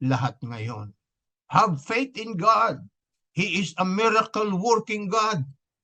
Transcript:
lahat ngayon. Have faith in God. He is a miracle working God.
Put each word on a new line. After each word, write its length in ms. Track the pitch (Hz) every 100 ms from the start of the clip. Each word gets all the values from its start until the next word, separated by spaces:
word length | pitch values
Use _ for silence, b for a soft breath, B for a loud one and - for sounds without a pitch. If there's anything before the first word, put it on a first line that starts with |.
lahat 320 | 131 131 123 110
ngayon. 480 | 117 117 110 110 104 - _ _ _ _ _
Have 320 | 185 214 143 -
faith 320 | 226 269 214
in 160 | 220
God. 480 | 190 208 214 226 - - _ _ _ _ -
He 240 | 202 170
is 160 | 185 -
a 80 | 185
miracle 720 | 190 226 220 220 208 214 185
working 480 | 226 220 220 208 202
God. 400 | 220 214 196 139 - _ _